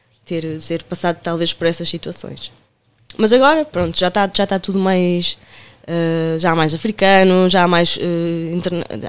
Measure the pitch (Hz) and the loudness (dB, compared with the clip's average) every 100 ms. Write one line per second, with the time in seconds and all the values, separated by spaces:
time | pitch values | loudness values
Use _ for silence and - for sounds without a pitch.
0 | _ _ - 165 160 156 - 165 - 175 | _ _ -8 -8 -6 -8 -6 -8 -8 -4
1 | 175 170 170 170 170 - 165 170 170 170 | -4 -4 -4 -4 -4 -2 -2 -2 -6 -8
2 | - 180 - 139 - _ _ _ _ _ | -10 -12 -14 -14 -16 _ _ _ _ _
3 | - - 214 247 269 320 302 180 170 - | -14 -2 2 4 4 2 0 -2 -4 -2
4 | 180 208 196 208 196 190 190 196 190 185 | 0 0 -2 0 -2 -2 -2 -2 2 2
5 | 180 175 175 - - - - _ - 170 | 2 0 -4 -8 -16 -20 -20 _ -8 -4
6 | 165 165 160 160 175 160 156 160 220 208 | -2 -2 -2 0 0 2 0 -2 -4 2
7 | 190 196 190 185 180 190 175 170 170 - | 4 6 6 6 4 4 4 2 2 -2
8 | 175 170 170 170 165 175 175 175 - 107 | -4 -2 -2 -4 -4 -4 -4 -6 -8 -10